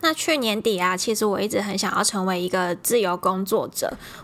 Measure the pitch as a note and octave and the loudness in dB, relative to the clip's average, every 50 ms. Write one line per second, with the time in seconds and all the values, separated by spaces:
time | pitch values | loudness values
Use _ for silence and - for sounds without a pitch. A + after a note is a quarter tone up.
0 | - D#4+ D#4 - - - D#4 D4 B3 A3 G#3 A3 G#3+ A#3 G#3 F3 F3+ F3+ F#3 F3+ | 0 0 0 0 0 0 0 2 2 0 0 0 2 0 2 2 2 0 0 0
1 | - B3 A3 - A3 G#3 G3 G3 G3+ G#3+ A3 G3+ G3+ G#3 F#3+ G3 - F#3 - - | 0 -2 0 2 2 2 2 0 0 0 0 -2 -2 -2 -2 -2 -2 0 0 0
2 | G#3 - - G3 F#3 F#3+ F#3 F3+ F3+ F3+ F#3+ F#3 F3+ F3 F3 - - - A3+ A#3+ | 0 0 0 0 0 0 0 0 0 0 0 0 0 0 -2 -2 -2 0 2 2
3 | G3+ F3+ F3 F3+ - F#3 F#3 F#3+ G3 F#3+ A3 G3+ B2+ A#2+ - - - - - - | 2 2 0 0 0 0 0 0 0 0 0 0 0 -2 -4 -4 -4 -4 -4 -6
4 | - - - - | -12 -16 -18 -18